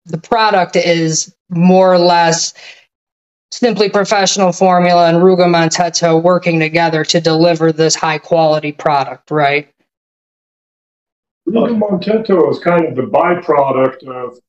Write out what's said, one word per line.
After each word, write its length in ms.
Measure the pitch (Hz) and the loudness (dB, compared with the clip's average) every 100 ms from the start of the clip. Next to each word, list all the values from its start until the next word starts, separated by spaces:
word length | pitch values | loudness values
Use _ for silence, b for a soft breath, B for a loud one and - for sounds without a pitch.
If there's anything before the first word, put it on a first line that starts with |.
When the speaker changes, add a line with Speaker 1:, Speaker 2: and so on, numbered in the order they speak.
| 170 | -14
Speaker 1:
the 120 | 165 | -12
product 580 | - 233 214 196 175 180 | -4 0 2 0 0 -2
is 580 | 170 165 160 160 - _ - | 0 0 0 -4 -8 _ -10
more 420 | 175 180 185 185 | 0 4 4 4
or 60 | 180 | 4
less 560 | 175 175 165 165 - - B B B _ _ _ _ _ _ | 4 2 2 0 -4 -12 B B B _ _ _ _ _ _
Simply 380 | - 240 202 202 | -4 -2 0 0
Professional 640 | 208 190 208 190 202 185 | 0 0 0 0 0 -2
Formula 560 | 175 190 180 175 175 170 | 0 2 2 2 4 4
and 100 | 170 | 4
Ruga 280 | 185 180 180 | 2 4 2
Montetto 760 | 170 165 - 170 - 170 165 | 2 0 -2 -4 -2 0 2
working 380 | 170 175 175 165 | 2 0 0 -2
together 440 | 156 165 165 160 | -2 0 0 -2
to 160 | 151 170 | -2 -2
deliver 520 | 165 160 175 160 165 | 0 2 2 2 0
this 240 | 156 160 - | 0 0 0
high 220 | 160 156 | -4 -6
quality 520 | - 165 160 151 147 | -2 0 2 0 -4
product, 600 | 147 160 143 135 127 - | -6 -2 -2 -2 -10 -6
right? 360 | 151 139 143 147 _ _ _ _ _ _ _ _ _ _ _ _ _ _ _ _ _ - | -2 0 -2 -6 _ _ _ _ _ _ _ _ _ _ _ _ _ _ _ _ _ -4
Speaker 2:
Ruga 300 | 226 226 220 | -2 -2 -2
Montetto 720 | 208 180 196 220 226 185 143 | -2 -4 -2 -4 0 0 0
is 100 | 139 | -2
kind 260 | 175 175 156 | -2 0 -2
of 80 | |
the 160 | 131 113 | -4 -2
byproduct 960 | 143 175 175 - 143 135 131 131 - 131 | 0 0 -2 -2 0 0 0 -2 -4 -16
of 320 | 127 120 - | -14 -14 -16